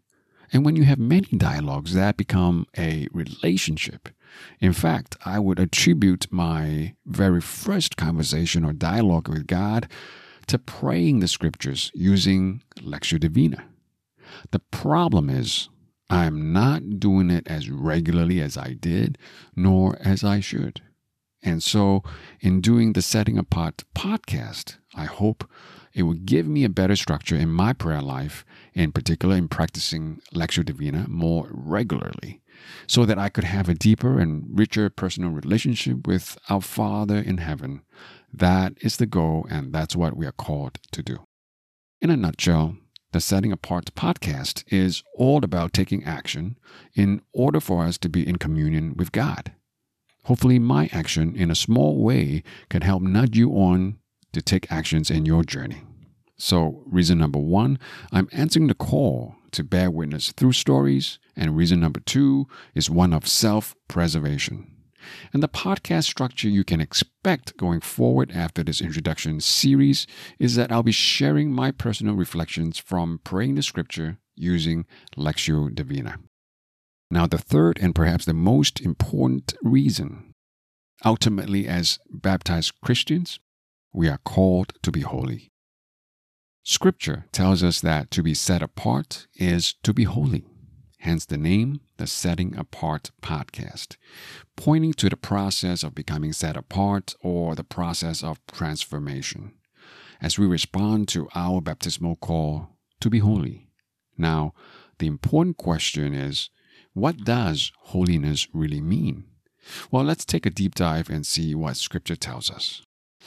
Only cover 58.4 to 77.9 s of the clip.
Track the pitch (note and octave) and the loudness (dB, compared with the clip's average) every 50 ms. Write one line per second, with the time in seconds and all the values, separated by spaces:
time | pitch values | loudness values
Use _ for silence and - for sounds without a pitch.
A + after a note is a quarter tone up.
58.4 | D#3 D#3+ - E3 D#3 C3+ - - - - D3 D3 C#3+ A#2 C2+ - - - - - | 0 2 2 4 4 4 2 0 -2 -2 0 2 2 2 0 -2 -6 -10 -14 -20
59.4 | _ _ - - D2 - F#2+ F2+ F#2 F2+ D#2+ E2 D#2+ D2 D2+ - - - - - | _ _ -8 -8 -4 -2 0 0 2 0 0 -2 -4 -6 -6 -6 -6 -6 -2 2
60.4 | C3 B2+ B2 - - - C2+ C2+ - - C3+ C3+ C#3 - - - _ _ _ - | 2 2 2 2 2 2 2 4 4 2 2 0 -2 -4 -8 -12 _ _ _ -2
61.4 | E2+ D#2 D2+ D#2+ E2+ E2 F2+ E2+ E2 D#2+ - - - - - C3 C#3+ C#3 - - | -2 0 2 2 4 4 4 4 2 2 -2 -4 -4 -2 2 2 4 4 2 2
62.4 | C#3 - - - - - - D#2 D2+ - E2 F2 F2+ F2 E2 D#2 - - - - | -2 -4 -10 -20 -16 -8 -4 -4 -2 2 2 4 4 4 4 2 0 0 0 2
63.4 | A2+ A2 G#2 G#2+ G2+ - - _ _ - - F2 E2+ E2 D2+ D#2+ D2 G#2 - - | 2 2 2 2 0 -4 -10 _ _ -6 -2 0 0 0 0 0 -2 -2 -2 -4
64.4 | - - - - - - - _ _ _ _ _ - - - - - - - C#3+ | -4 -6 -8 -10 -14 -18 -20 _ _ _ _ _ -20 -20 -20 -20 -10 -4 -2 0
65.4 | D#3 - - - - F#3 G3 - - - - E3 D3+ - - - C3 B2+ - - | 0 0 -2 -4 -4 -2 -4 -2 -2 -2 0 0 0 -2 -2 -2 -4 -4 -4 -2
66.4 | - G#2+ G2+ G2 F#2 - F2 D#2+ D2+ - - - - - _ _ - F#3+ E3+ C3 | 0 2 2 2 2 2 0 -2 -2 -2 -2 -4 -4 -4 _ _ 0 0 0 0
67.4 | - - - - - F3 - E3+ - - - B2+ A#2+ A#2+ C3 C3 C3+ C3 - F2 | -2 -10 -8 -4 -2 0 0 -2 -4 -4 -2 2 2 4 4 2 0 0 -2 -4
68.4 | E2+ E2 - F2 D#2 E2 D#2 - - D#2+ D#2 D#2+ D2+ D#2+ D#2 - - D#2 D#2 D3+ | -4 -4 -4 -4 -4 -4 -4 -4 -4 -6 -4 -4 -4 -4 -4 -4 -4 -4 -4 -2
69.4 | - - - - - C#3 C3+ C#3 C#3 C#3 C3+ - - - - - - - - - | -2 -2 0 2 4 4 6 6 6 4 4 2 -2 -8 -12 -18 -20 -16 -4 -2
70.4 | - B2 A#2+ A#2+ B2 - A2+ A#2 A#2 A#2 G#2+ - - - - - C#3 C#3+ D3 D3 | 0 2 2 2 0 2 2 2 2 2 2 2 2 0 0 2 2 2 2 2
71.4 | D3 D3+ C3 B2+ C3 C3+ C3+ - - A#2+ G#2+ - G#2+ G#2 G#2 F#2+ F2 - - E2+ | 2 0 0 0 -2 -2 -2 -2 -4 -4 -2 -2 -2 0 0 0 -2 -2 -2 -4
72.4 | E2 - - E2 E2 E2 D#2+ - - - F#2 F2 E2+ E2+ E2 D#2+ - - F#2 F#2+ | -6 -4 -4 -4 -4 -4 -4 -8 -8 -4 -4 -2 -2 -2 -4 -8 -8 -6 -4 -2
73.4 | A#2 C3+ C#3 C#3+ - - - F2+ D#2+ - - E2 D#2+ D#2+ - - _ _ _ - | -2 0 -2 -2 -4 -4 -4 -6 -6 -6 -6 -8 -6 -6 -8 -10 _ _ _ -6
74.4 | D#2+ F2 F2 E2 D#2 E2 E2 E2 E2 - - - - _ - - D2 D#2 D2 - | -2 0 0 2 2 0 0 -2 -4 -8 -12 -20 -20 _ -8 -4 -4 -4 -2 -2
75.4 | - D#2+ D2+ D2+ D2 C#2 A1 - D2 C2 C#2+ C#2 A#1+ A1 - - - _ _ _ | 0 0 2 2 0 -2 -4 -6 -6 -6 -6 -6 -6 -8 -10 -14 -16 _ _ _
76.4 | _ _ _ _ _ _ _ _ _ _ _ _ _ - E2+ E2+ E2+ E2 E2+ D#2 | _ _ _ _ _ _ _ _ _ _ _ _ _ -2 0 2 2 2 0 -2
77.4 | - - - D3 E2+ E2+ E2 - F#2+ F2+ | 0 2 4 4 6 4 4 2 2 2